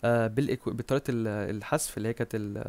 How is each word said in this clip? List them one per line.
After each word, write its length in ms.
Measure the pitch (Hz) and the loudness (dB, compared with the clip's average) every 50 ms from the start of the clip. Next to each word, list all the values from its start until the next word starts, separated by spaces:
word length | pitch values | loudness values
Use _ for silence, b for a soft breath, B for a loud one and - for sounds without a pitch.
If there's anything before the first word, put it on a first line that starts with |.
| - | 4
آه، 240 | 120 117 117 113 | 4 4 4 4
بالإكو-، 420 | 110 110 123 147 - - 127 - - | 2 2 2 2 2 0 0 -2 -4
بطريقة 340 | 117 117 120 - 131 143 - - | -4 -4 -2 0 0 0 2 0
ال، 180 | 123 117 110 110 104 104 101 92 101 | 0 0 0 0 0 -2 -2 -2 -2
الحذف 420 | 104 101 - - 160 - - - | -4 -2 0 0 0 0 -2 -4
اللي 120 | 110 104 113 | -2 -2 -2
هي 40 | 117 | 0
كانت 220 | - 120 - - | -2 -4 -4 -2
ال 220 | 110 104 104 101 104 - | -4 -4 -4 -4 -6 -6